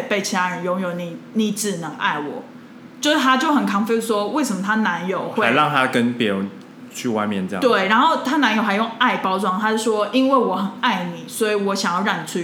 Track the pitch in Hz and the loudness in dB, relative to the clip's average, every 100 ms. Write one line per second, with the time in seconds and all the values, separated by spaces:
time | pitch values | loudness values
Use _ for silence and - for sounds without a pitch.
0 | 170 208 190 240 180 170 175 180 185 175 | 0 -2 0 0 -2 -2 -4 -2 -2 -4
1 | 175 165 - 220 214 196 208 175 160 147 | -8 -10 -6 0 0 0 -4 -4 -6 -4
2 | 196 151 147 - - - - - - - | -2 -2 -6 -8 -12 -18 -20 -20 -20 -2
3 | 294 311 262 262 - 285 202 202 220 226 | 2 4 4 4 4 2 2 0 2 0
4 | 226 208 208 269 285 185 196 220 208 170 | 0 0 0 -2 0 -2 0 0 0 0
5 | 180 180 165 - 156 131 151 143 131 127 | -2 -4 -2 0 2 4 4 4 2 2
6 | 120 120 110 98 98 - - - - - | 0 2 0 0 -4 -8 -20 -20 -18 -8
7 | 127 107 104 101 92 98 120 202 190 226 | -2 0 0 -2 -4 0 2 2 4 4
8 | 311 320 - 302 254 220 220 202 233 226 | 4 2 0 2 2 2 0 0 0 0
9 | 240 285 190 190 196 185 214 220 233 214 | 0 0 0 0 -2 0 0 0 0 0
10 | 202 254 262 269 196 185 196 - 254 190 | 0 2 4 4 2 0 -4 -2 -2 -2
11 | 175 170 160 - 214 208 196 196 196 175 | -4 -8 -10 -4 -2 0 0 0 0 0
12 | 202 180 156 185 | 0 -2 -4 -6